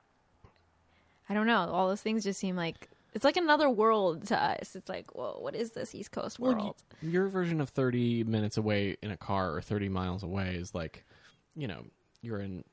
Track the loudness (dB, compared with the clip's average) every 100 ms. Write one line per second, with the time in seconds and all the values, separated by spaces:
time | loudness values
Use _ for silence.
0 | _ _ _ _ -20 _ _ _ _ _
1 | _ _ -2 0 4 4 2 2 2 2
2 | 0 0 0 -2 -2 -2 -4 -6 -18 _
3 | _ 2 2 4 4 6 6 6 4 4
4 | 2 0 0 2 2 0 -6 -12 -10 -10
5 | -10 -8 -8 -6 -8 -4 -6 -6 -10 -10
6 | -10 -6 -8 -2 0 0 -2 -8 -18 -10
7 | 0 2 2 0 0 0 0 0 2 2
8 | 2 2 2 2 2 0 2 2 0 -2
9 | -6 -8 -2 0 0 -2 -2 -2 0 0
10 | 0 -2 -4 -2 -2 -4 -6 -6 -8 -10
11 | _ -20 -20 _ _ -10 -8 -8 -12 _
12 | _ _ -8 -6 -6 -8 -12